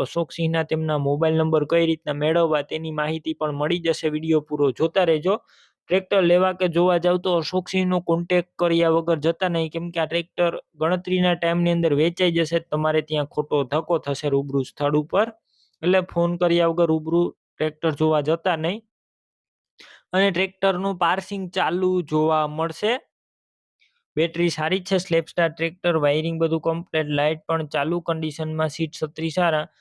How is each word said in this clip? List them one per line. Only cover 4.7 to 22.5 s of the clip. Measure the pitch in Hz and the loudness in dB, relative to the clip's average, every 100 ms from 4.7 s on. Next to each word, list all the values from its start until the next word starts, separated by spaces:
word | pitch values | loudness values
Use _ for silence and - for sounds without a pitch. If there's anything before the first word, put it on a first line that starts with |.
જોતા | 123 160 196 175 | 2 0 2 2
રહેજો. | 156 165 214 _ _ _ _ - | 2 0 -2 _ _ _ _ -2
ટ્રેક્ટર | 185 190 202 | -2 2 2
લેવા | 175 175 185 185 | 4 4 4 0
કે | 180 | 0
જોવા | 165 180 175 | 2 4 4
જાવ | 175 180 | 2 2
તો | 185 175 | 2 0
અશોક | 156 185 180 | 0 -4 -2
સિંહનો | 190 185 180 | -2 0 0
કોન્ટેક્ટ | 180 170 170 180 170 - | 0 -2 2 0 0 0
કર્યા | 175 170 165 165 | 0 2 2 2
વગર | 160 160 | 0 0
જતા | 147 165 185 | 0 0 0
નહીં, | 170 160 | -2 -2
કેમ | 165 170 | -4 -6
કે | 170 | -4
આ | 156 | -2
ટ્રેક્ટર | 170 170 - 175 165 - 151 | -4 -4 -2 -2 -2 -10 -4
ગણતરીના | 160 180 180 180 180 175 | -2 -2 -2 0 2 0
ટાઈમની | 170 175 175 170 | 0 0 2 2
અંદર | 165 | 2
વેચાઈ | 143 165 170 180 170 | 2 0 2 0 2
જશે. | 160 170 | 0 -2
તમારે | 160 156 156 156 151 | -2 -2 0 0 0
ત્યાં | 151 143 | -4 -4
ખોટો | - 147 147 | -4 -2 -2
ધક્કો | 131 147 160 165 | 0 -2 0 -2
થશે | 151 139 147 | -2 -4 -2
રૂબરૂ | 139 139 135 | -2 0 -4
સ્થળ | 127 - 147 151 | -4 -2 0 0
ઉપર. | 151 185 226 - _ _ _ _ | 0 0 -2 -4 _ _ _ _
એટલે | 170 185 180 | 0 2 0
ફોન | 175 170 175 | -2 -2 0
કર્યા | 175 170 170 | 2 4 2
વગર | 165 170 | 2 2
રૂબરૂ | 160 156 170 175 - _ | 2 0 0 0 -4 _
ટ્રેક્ટર | - 156 151 165 147 | -4 -4 -2 -2 0
જોવા | 156 156 | 2 2
જતા | 143 165 - 165 | 2 0 0 -2
નહીં. | 160 214 - _ _ _ _ _ _ _ _ _ - - _ | -2 -6 -10 _ _ _ _ _ _ _ _ _ -20 -20 _
અને | 185 196 | 0 0
ટ્રેક્ટરનું | 175 190 - 196 180 196 185 | 0 -4 -2 0 0 -2 -2
પાર્સિંગ | 170 190 180 196 185 190 | 0 0 -4 -8 -6 -4
ચાલુ | 170 175 185 185 | -2 0 0 0
જોવા | 147 156 156 156 | 0 0 2 2
મળશે. | 151 | 0